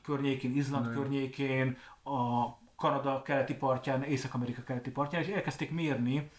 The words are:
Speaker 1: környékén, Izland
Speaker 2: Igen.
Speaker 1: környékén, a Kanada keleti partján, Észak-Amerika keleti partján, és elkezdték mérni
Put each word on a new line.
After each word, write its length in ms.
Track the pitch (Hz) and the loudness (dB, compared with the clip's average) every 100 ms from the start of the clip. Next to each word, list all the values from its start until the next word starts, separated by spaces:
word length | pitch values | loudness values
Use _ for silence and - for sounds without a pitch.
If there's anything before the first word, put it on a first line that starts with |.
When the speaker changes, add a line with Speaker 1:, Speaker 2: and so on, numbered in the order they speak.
Speaker 1:
környékén, 520 | - 139 139 131 127 139 | -4 0 2 0 0 0
Izland 280 | 135 139 | 0 0
Speaker 2:
Igen. 120 | 117 123 | 0 0
Speaker 1:
környékén, 800 | 135 139 131 131 135 131 131 127 - - | 0 0 -2 -2 0 2 2 -2 -10 -14
a 420 | 139 135 120 120 120 - - - | -4 0 2 2 0 -4 -18 -2
Kanada 460 | 156 139 135 135 | 0 2 0 -2
keleti 320 | - 139 135 | 2 2 2
partján, 480 | 143 135 127 143 131 | 0 2 2 2 0
Észak-Amerika 600 | 143 131 131 123 120 123 | 2 0 0 -2 -2 -4
keleti 280 | - 123 127 | -4 -4 -4
partján, 320 | 135 143 170 | -2 0 0
és 60 | 160 | 0
elkezdték 420 | 196 - - 156 | -2 -2 -4 -4
mérni 600 | 165 156 123 120 143 147 | 0 0 2 2 0 -2